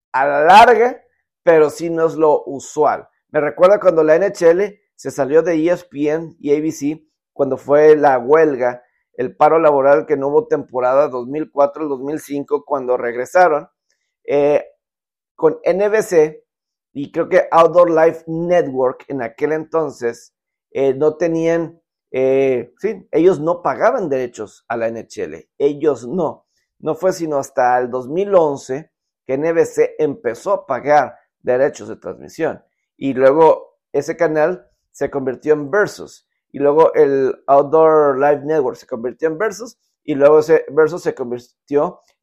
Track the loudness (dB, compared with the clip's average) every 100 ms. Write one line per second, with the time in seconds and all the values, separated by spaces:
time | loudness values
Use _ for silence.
0 | _ -2 0 0 6 8 8 6 2 -2
1 | _ _ _ _ 2 4 4 0 -6 -2
2 | -2 0 2 0 -2 -12 -10 -2 -2 -2
3 | -8 _ _ -4 -4 2 2 4 2 2
4 | 2 2 2 2 2 2 -2 -8 _ _
5 | -12 -6 0 2 2 0 0 -2 -6 -6
6 | -4 -4 -8 -12 -2 -2 -2 -6 -8 -8
7 | _ _ _ -6 -4 -4 0 4 6 6
8 | 4 0 2 2 2 0 -4 -6 _ _
9 | _ -10 -10 0 2 4 2 2 2 2
10 | 0 -4 0 -2 0 -6 -6 -4 0 0
11 | 0 -4 -10 -10 -8 -2 -2 -2 -8 -8
12 | -8 -10 -10 -12 -6 -8 -6 -8 -4 -4
13 | -4 -8 -4 2 2 0 -6 _ _ _
14 | _ _ -4 -2 0 0 -4 _ _ _
15 | _ _ _ -2 -2 -2 -4 -2 0 -2
16 | 0 0 0 -2 _ _ _ _ _ -14
17 | -10 -6 0 0 2 2 4 4 2 4
18 | 0 0 -10 -8 0 0 0 -2 -4 -4
19 | -12 -10 -10 -6 -4 -4 -4 -6 -6 -6
20 | -8 -8 _ _ _ _ _ -4 -2 0
21 | -2 -2 -4 -2 -2 -2 -4 -12 _ _
22 | _ -2 0 2 0 -2 -6 _ -8 -8
23 | -4 2 2 2 -2 -4 -4 0 -2 -2
24 | -4 -4 -6 -10 -16 _ -10 -6 -6 -6
25 | -14 -12 -10 -12 _ -4 -2 0 -2 -2
26 | -6 -6 -6 -8 _ _ _ _ -8 -4
27 | -4 -4 -4 -6 -6 -2 0 0 -2 -8
28 | -8 -8 0 0 0 -4 -10 -12 -12 _
29 | _ _ -8 -4 -2 0 -2 0 -4 -2
30 | -4 -4 -8 -8 -6 -6 -4 -8 0 0
31 | 0 -8 _ _ -4 -2 -2 -4 -16 -14
32 | -14 -16 -18 -8 -8 -8 _ _ _ _
33 | -8 2 2 6 4 2 -4 _ _ -6
34 | -6 -4 -2 0 -2 -4 _ _ _ -10
35 | -8 -6 -6 -8 -2 -2 0 -2 -2 -6
36 | -20 -20 _ _ _ -2 0 4 4 4
37 | 2 2 -2 -4 2 2 4 2 4 4
38 | 2 2 0 0 -2 -2 -2 -6 -12 -10
39 | -10 -6 -6 -4 -6 -8 -16 _ _ _
40 | -8 2 6 6 4 0 2 0 0 0
41 | -8 -8 -8 -10 -12 _ -4 -2 -2 -6
42 | _ _